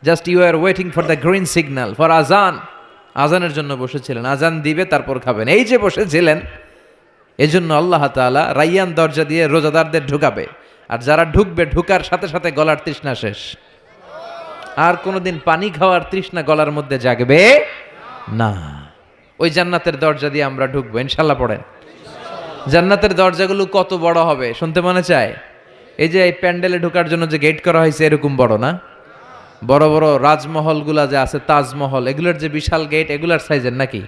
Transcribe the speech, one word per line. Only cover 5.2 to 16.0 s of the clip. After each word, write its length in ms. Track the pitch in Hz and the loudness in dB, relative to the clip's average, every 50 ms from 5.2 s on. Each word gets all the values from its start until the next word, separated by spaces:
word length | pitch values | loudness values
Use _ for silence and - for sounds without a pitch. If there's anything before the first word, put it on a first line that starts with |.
| 123 131 123 104 110 123 | -2 -2 -2 -2 0 0
এই 180 | 160 214 247 | 2 0 2
যে 120 | 214 254 240 | 2 2 2
বসেছিলেন, 640 | 208 196 - - 214 185 143 165 175 165 151 170 185 - - - - - _ _ _ _ _ _ _ _ _ _ _ _ _ - | 2 2 0 0 -4 0 2 2 4 4 2 0 -2 -12 -16 -18 -20 -20 _ _ _ _ _ _ _ _ _ _ _ _ _ 0
এজন্য 360 | 131 156 151 185 175 165 156 | 0 2 2 2 0 2 2
আল্লাহ 340 | 147 165 180 - 147 147 139 | 2 2 2 2 2 0 0
তাআলা 460 | - 135 127 127 127 139 165 - - | 0 0 0 2 2 2 0 0 2
রায়্যান 400 | 131 151 165 175 190 190 180 165 | 0 2 2 2 0 0 0 0
দরজা 300 | 156 165 160 143 151 160 | 0 0 0 0 -2 -2
দিয়ে 240 | 143 151 165 165 151 | -2 0 0 0 2
রোজাদারদের 580 | 139 165 147 151 147 160 160 156 151 160 143 | 2 2 2 2 2 2 0 2 0 -4 -2
ঢুকাবে, 420 | 131 143 147 143 139 107 101 73 - - - - _ _ _ _ _ | -2 -4 0 0 0 0 -2 -10 -10 -12 -20 -20 _ _ _ _ _
আর 80 | - 117 | -8 -6
যারা 280 | 123 131 151 160 170 | 0 2 4 4 2
ঢুকবে, 400 | 160 151 - 220 185 170 165 170 | 2 4 2 2 2 2 -2 -2
ঢুকার 340 | 147 123 165 - - 196 180 | 0 0 -2 0 2 0 0
সাথে 280 | - - - 180 190 185 | 0 -2 -4 -4 -4 -4
সাথে 240 | 147 180 175 170 | -6 -4 -4 -4
গলার 260 | 151 143 156 160 151 147 - | 0 0 2 2 0 -2 -2
তৃষ্ণা 300 | 165 147 - - 143 127 | -10 -10 -8 -6 -8 -6
শেষ, 420 | - - 107 101 - - - - - _ _ _ _ _ _ _ _ - - - - - - - - - - - - - - - | -4 -6 -8 -8 -8 -14 -16 -18 -20 _ _ _ _ _ _ _ _ -20 -20 -18 -18 -16 -16 -16 -16 -16 -16 -16 -16 -16 -12 -2
আর 180 | - 151 170 180 | 0 2 2 2
কোনোদিন 440 | 175 - 185 190 190 175 185 175 156 - | 0 -2 -6 -6 -4 -4 -4 -6 -4 0
পানি 240 | 175 160 160 190 214 | 0 0 0 0 -4
খাওয়ার 320 | 170 147 185 190 185 175 | -2 0 2 2 2 2